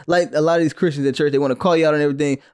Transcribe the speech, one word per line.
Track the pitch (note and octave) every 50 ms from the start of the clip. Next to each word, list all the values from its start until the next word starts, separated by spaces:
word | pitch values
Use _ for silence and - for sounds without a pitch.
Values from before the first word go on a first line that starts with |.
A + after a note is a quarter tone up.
| -
like | D#3+ F3 F3 F3 - -
a | D3+
lot | D#3 E3 E3+ E3+
of | E3
these | D3+ -
Christians | - F#3 E3+ C#3 C#3+ C3+
at | C3+ B2
church, | - D3+ D3 C#3
they | C#3
wanna | C#3+ C3+ B2+
call | - - F#3 E3+
you | E3 D#3+
out | D#3 D3+
on | D3+
everything, | D3 C#3+ C#3 C#3+ D3 C#3+ C3+ - - -